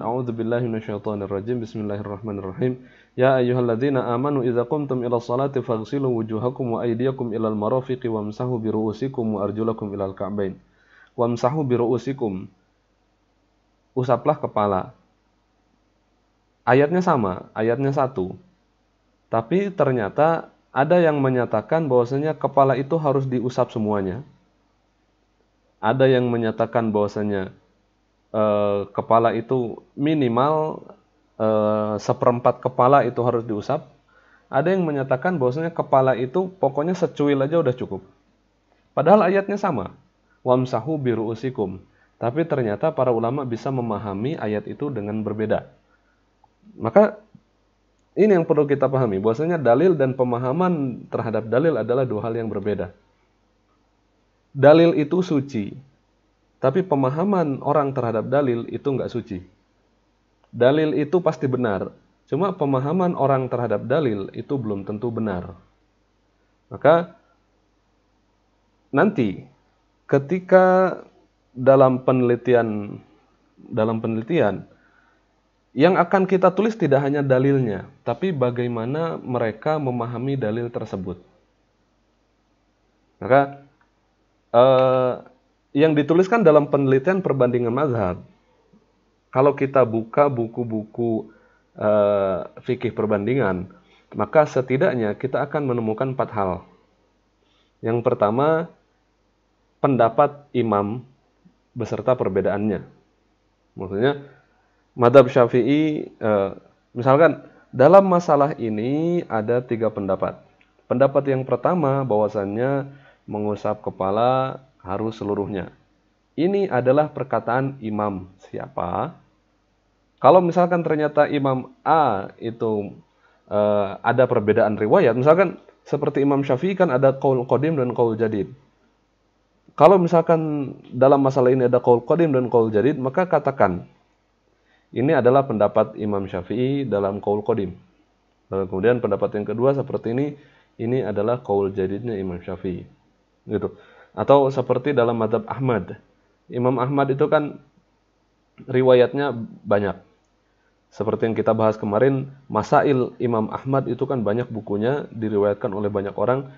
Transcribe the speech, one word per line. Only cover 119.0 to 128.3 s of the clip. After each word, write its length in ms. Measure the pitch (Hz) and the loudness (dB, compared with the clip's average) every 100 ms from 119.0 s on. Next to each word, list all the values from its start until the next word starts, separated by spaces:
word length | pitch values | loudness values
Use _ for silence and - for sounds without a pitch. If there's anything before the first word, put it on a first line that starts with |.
| 123 - _ _ _ _ _ _ _ _ _ - | -6 -10 _ _ _ _ _ _ _ _ _ 2
Kalau 240 | 135 180 | 6 6
misalkan 400 | 175 175 175 175 | 6 2 2 2
ternyata 480 | 160 156 151 151 147 | 0 0 0 2 2
imam 480 | 143 135 131 - _ - | 2 0 -2 -6 _ 0
A 480 | 160 135 98 - - | 2 2 0 -6 -10
itu, 560 | 113 113 113 107 98 - _ _ _ _ - | -10 -4 -2 -2 -6 -12 _ _ _ _ -6
eh, 360 | 104 104 104 98 98 | 0 2 2 -2 -2
ada 240 | 117 120 123 | 0 2 4
perbedaan 560 | 120 104 107 107 104 | 2 2 2 2 0
riwayat, 320 | 107 196 135 | 2 4 4
misalkan 480 | 120 139 170 180 - - _ - | 4 4 4 4 -2 -18 _ -6
seperti 400 | 143 143 143 139 | -4 -2 0 2
Imam 160 | 139 | 2
Syafi'i 320 | 139 127 185 | 0 -2 -2
kan 160 | 185 175 | 0 2
ada 240 | 131 135 | 4 2
qaul 320 | 135 139 131 123 | 2 0 0 0
qadim 320 | 123 151 156 | 0 0 0
dan 160 | 123 | -2
qaul 240 | 117 117 107 | 0 0 2
jadid. 320 | 110 | -2